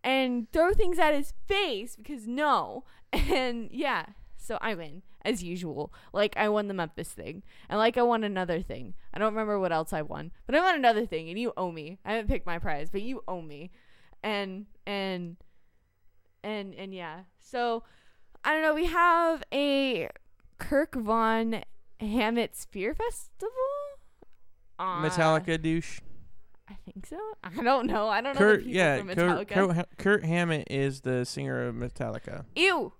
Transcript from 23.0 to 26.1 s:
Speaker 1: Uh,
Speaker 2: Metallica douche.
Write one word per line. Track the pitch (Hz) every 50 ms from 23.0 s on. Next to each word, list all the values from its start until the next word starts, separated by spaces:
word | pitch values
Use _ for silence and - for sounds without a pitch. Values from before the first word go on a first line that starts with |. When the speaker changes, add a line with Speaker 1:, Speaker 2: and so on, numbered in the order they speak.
| 440 480 - - - - - - 370 453 508 508 508 539 571 571 571 571 554 539 - - - _ - - - - - - - _ - - - -
Speaker 1:
Uh, | 180 185 180 175 160
Speaker 2:
Metallica | 156 - 175 160 160 160 156 170 175 165 160
douche. | 160 165 160 165 160 - - - - -